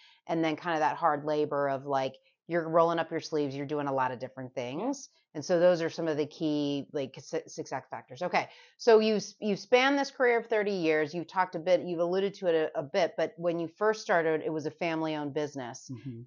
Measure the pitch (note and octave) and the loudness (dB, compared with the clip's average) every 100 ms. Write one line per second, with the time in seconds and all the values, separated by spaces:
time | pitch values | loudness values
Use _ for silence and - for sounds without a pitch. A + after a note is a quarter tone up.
0 | - _ - E3 D#3+ D3+ E3+ D#3+ D3 - | -20 _ -4 0 0 -2 -2 0 0 2
1 | E3 D3 D3 D3+ D3 C#3+ C#3+ C3+ C#3+ C3+ | 2 2 0 0 0 0 0 -2 -2 -2
2 | C3+ - _ _ - E3+ D#3+ E3 E3 E3 | -2 -6 _ _ -4 -2 2 4 4 2
3 | D#3+ E3 - D#3 D3 C#3 C#3+ D3 C#3+ C3+ | -2 -4 -2 -2 -2 -4 -4 -4 -2 0
4 | B2+ B2 B2+ - B2+ C3+ A#2+ C#3+ A#3+ C4+ | 0 -2 -10 -10 -10 -6 -6 -4 -4 -6
5 | - _ _ D#3+ C#3+ F3 F3+ E3+ E3 E3+ | -10 _ _ -10 0 4 6 4 0 -4
6 | E3 D3+ D3+ - D#3+ D3 C#3+ C#3+ C3 D3+ | -4 -2 -4 -2 -2 0 0 -2 -4 -6
7 | C3 C#3+ - D#3+ - - D3 C3+ - A#2+ | -6 -10 -8 -8 -8 -12 -8 -8 -8 -14
8 | - C3 F3+ F3+ C3 - - _ - A3 | -14 -8 -2 -2 -2 -12 -20 _ 6 8
9 | A3 G#3 - - G#3+ F#3+ - B3 C4+ C#4+ | 8 0 -2 -6 -2 -2 2 4 4 2
10 | C#4 - B3 A#3 A3+ G#3+ G#3 G3 D#3+ D#3 | 0 0 2 2 2 0 0 0 2 2
11 | D3+ F3 E3 F#3 F3+ F3 E3+ F3 F3+ E3+ | 0 -4 -4 -2 -2 -2 2 2 2 -2
12 | E3+ F#3 G3 G3 F#3 D#3+ D#3 D#3+ C#3+ G3 | 0 0 -2 -2 0 2 0 -4 -4 0
13 | D#3+ - D#3+ E3+ E3+ E3+ E3 - G#3+ G#3+ | 0 0 -4 -2 -2 -2 -4 0 0 0
14 | - F3+ D#3+ D#3 D#3+ D#3 D3 D3 F3 D#3+ | 2 2 4 0 0 -4 -4 -4 -4 -2
15 | D#3+ D3+ D3 C#3+ D3 C#3 A#2+ B2+ - A#2+ | -2 -4 -4 -4 -4 -6 -10 -12 -14 -12
16 | C3 A#2 | -12 -12